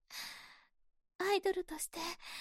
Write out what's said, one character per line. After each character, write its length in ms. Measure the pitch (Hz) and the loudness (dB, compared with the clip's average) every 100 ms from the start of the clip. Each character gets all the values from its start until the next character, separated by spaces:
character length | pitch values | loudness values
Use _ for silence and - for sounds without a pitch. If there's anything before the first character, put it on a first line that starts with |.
| - - - - - - _ _ _ _ _ - | -16 -12 -10 -12 -18 -20 _ _ _ _ _ 0
た 80 | 381 | 4
い。 40 | |
ア 40 | |
イ 60 | 403 | 6
ド 120 | 381 | 6
ル 120 | 370 | 2
と 140 | - 311 | 0 -4
し 100 | - | -6
て、 100 | 330 | -4
本 80 | 330 - - - | -6 -6 -10 -10